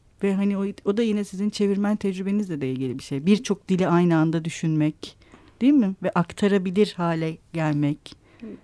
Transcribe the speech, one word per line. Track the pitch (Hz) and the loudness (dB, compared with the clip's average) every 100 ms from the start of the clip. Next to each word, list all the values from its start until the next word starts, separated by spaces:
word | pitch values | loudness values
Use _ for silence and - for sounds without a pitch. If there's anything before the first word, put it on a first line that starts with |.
| _ _ | _ _
Ve | 202 | -2
hani | 196 202 196 | 0 0 -2
o, | 196 196 | -4 -4
o | 202 202 | -2 0
da | |
yine | 226 208 | 0 0
sizin | 196 190 208 | -4 -4 -4
çevirmen | - 202 196 202 208 | 0 0 0 0 0
tecrübenizle | 196 185 190 202 190 147 | -2 -4 -2 -2 -2 -4
de | 135 | -4
ilgili | 131 131 120 | -2 -4 -6
bir | |
şey. | - 139 160 | -6 -2 2
Birçok | 208 254 190 - | 2 2 -4 0
dili | 180 185 | 0 4
aynı | 170 175 165 | 4 4 4
anda | 160 165 | 2 0
düşünmek, | 160 - 165 156 151 - - - - - - - | -4 -4 -2 2 0 -2 -12 -20 -20 -20 -20 0
değil | 247 | 4
mi? | 294 196 190 | 4 2 0
Ve | 180 | -2
aktarabilir | 175 - - 208 196 185 185 202 - | 0 -2 0 2 2 2 0 0 0
hale | 170 160 160 160 _ | -2 -2 -4 -6 _
gelmek. | 165 156 147 147 147 - - _ - 226 196 | -4 0 0 0 -2 -10 -20 _ -20 -18 -16